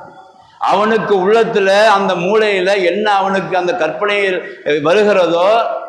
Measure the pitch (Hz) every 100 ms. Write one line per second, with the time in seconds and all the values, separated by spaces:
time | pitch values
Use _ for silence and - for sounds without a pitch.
0 | - - - - _ - 117 180 214 226
1 | 185 202 180 - - 208 190 196 220 196
2 | 196 180 175 214 214 196 185 202 175 202
3 | 214 196 190 190 160 180 180 160 156 -
4 | 208 202 196 180 - - - 151 147 196
5 | 208 196 170 170 185 226 214 -